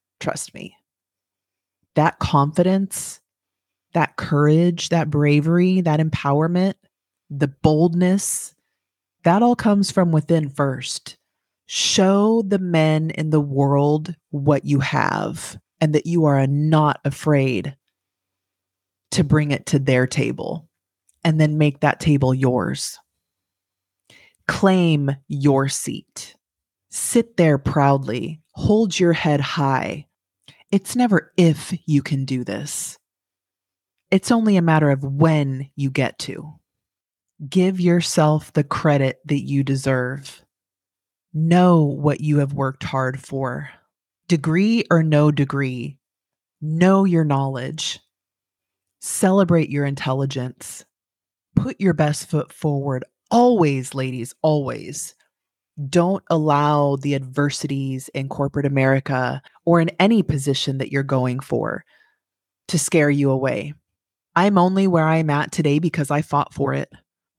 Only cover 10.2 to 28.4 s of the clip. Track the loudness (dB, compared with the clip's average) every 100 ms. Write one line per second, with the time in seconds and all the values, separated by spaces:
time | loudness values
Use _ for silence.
10.2 | 2 0 0 -2 -2 -4 -8 -12 -14 -20
11.2 | _ _ _ _ -10 -6 -2 2 4 4
12.2 | 2 0 0 -2 0 2 2 0 -2 -4
13.2 | 0 0 0 0 2 2 2 0 -4 -14
14.2 | _ -4 0 0 2 0 0 -2 -2 -2
15.2 | -4 -8 -12 -16 -20 _ 0 0 0 2
16.2 | 2 4 2 0 2 2 2 0 -4 -4
17.2 | 0 2 2 -2 -6 -12 _ _ _ _
18.2 | _ _ _ _ _ _ _ _ _ -2
19.2 | 2 2 2 -2 -2 0 2 2 2 -2
20.2 | -4 -4 -8 -10 -12 _ _ _ _ _
21.2 | 0 2 2 2 0 0 -2 0 0 2
22.2 | 2 0 0 0 -2 -6 -10 -14 _ _
23.2 | _ _ _ _ _ _ _ _ _ _
24.2 | _ _ -8 0 2 4 4 2 0 -4
25.2 | -8 0 2 2 2 -4 -8 -10 -14 -18
26.2 | -18 _ _ _ _ _ _ -10 -2 0
27.2 | 0 2 2 2 0 2 2 2 -2 -6
28.2 | -8 -10